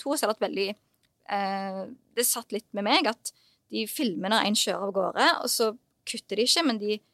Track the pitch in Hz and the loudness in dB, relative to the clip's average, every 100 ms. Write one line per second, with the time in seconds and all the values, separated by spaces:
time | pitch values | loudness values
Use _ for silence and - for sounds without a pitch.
0 | 269 294 208 220 196 156 196 208 _ _ | -2 0 0 0 -2 0 -4 -4 _ _
1 | _ _ - 202 196 196 196 190 190 254 | _ _ -6 -4 -2 -4 -6 -6 -10 -14
2 | _ - 247 247 226 208 - 202 208 294 | _ -2 0 0 -4 -8 -6 -4 2 2
3 | 269 233 - - _ _ _ 220 214 - | 2 -2 -10 -14 _ _ _ -6 -4 -2
4 | 262 170 190 214 196 214 - 175 196 196 | -2 0 0 2 2 2 0 -2 -2 0
5 | 185 - 277 - - - 226 226 _ _ | 0 2 2 2 0 0 0 -2 _ _
6 | - 233 - 202 247 - 330 220 208 208 | -10 -10 -6 0 4 4 4 0 -2 -4
7 | - | -6